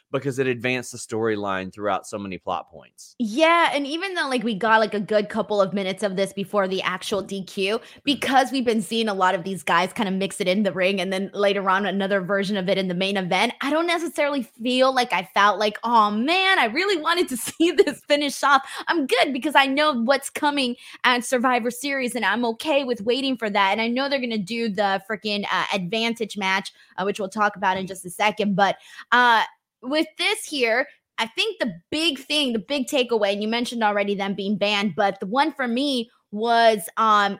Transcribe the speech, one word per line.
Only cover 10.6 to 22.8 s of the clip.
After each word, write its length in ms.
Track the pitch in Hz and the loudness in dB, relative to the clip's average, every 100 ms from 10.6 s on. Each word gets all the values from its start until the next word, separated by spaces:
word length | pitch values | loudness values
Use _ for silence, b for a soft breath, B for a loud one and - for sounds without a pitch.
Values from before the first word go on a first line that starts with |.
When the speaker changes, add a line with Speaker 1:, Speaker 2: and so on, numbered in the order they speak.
Speaker 2:
the 100 | 202 | 0
ring 280 | 170 185 196 | 2 0 0
and 120 | 185 | -2
then 200 | 190 196 | -4 -4
later 340 | - 202 202 190 | 0 0 2 2
on 160 | 190 | 0
another 360 | 202 196 190 202 | 0 0 0 0
version 360 | 175 196 190 208 | 0 0 0 -2
of 120 | 185 | 0
it 100 | 190 | 0
in 80 | 190 | 0
the 80 | |
main 220 | 175 196 202 | -2 -2 -2
event, 380 | 180 185 - - | 0 2 0 -2
I 100 | 277 | -2
don't 180 | 302 339 | 0 0
necessarily 560 | 339 320 - 285 285 | -2 -2 -2 -2 -2
feel 500 | 226 - 226 254 262 | -6 -6 -2 2 2
like 180 | 262 233 | 2 0
I 160 | 180 185 | -2 -2
felt 240 | 214 202 190 | 2 4 4
like, 200 | 214 - | 0 -2
"Oh, 300 | 226 233 208 | 2 4 4
man, 480 | 208 262 370 381 370 | 2 0 2 2 2
I 60 | 240 | 2
really 340 | 247 392 359 | 0 0 0
wanted 280 | 302 339 - | 0 0 0
to 60 | 254 | -4
<laughs> 0 | |
see 360 | - - 330 | -6 0 4
this 280 | 302 339 240 - | 4 4 0 0
finish 340 | 285 285 - | 0 0 0
off." 180 | 277 277 269 B - | 4 4 2 B -2
I'm 220 | 330 269 | 0 2
good 240 | 466 302 | 2 2
because 240 | 247 302 277 | 0 2 4
I 100 | 269 | 4
know 280 | 269 302 | 4 2
what's 360 | 254 226 269 - | 2 2 0 -2
coming 460 | - 294 285 247 B B B | -4 -2 0 -2 B B B
at 220 | 240 247 | 2 2
Survivor 480 | - 254 262 247 226 | 0 0 2 0 -2
Series, 420 | 240 285 277 247 | -4 -4 -2 -2
and 100 | 240 | -2
I'm 200 | 196 214 | 0 0
okay 400 | 240 226 311 285 | -2 -2 0 0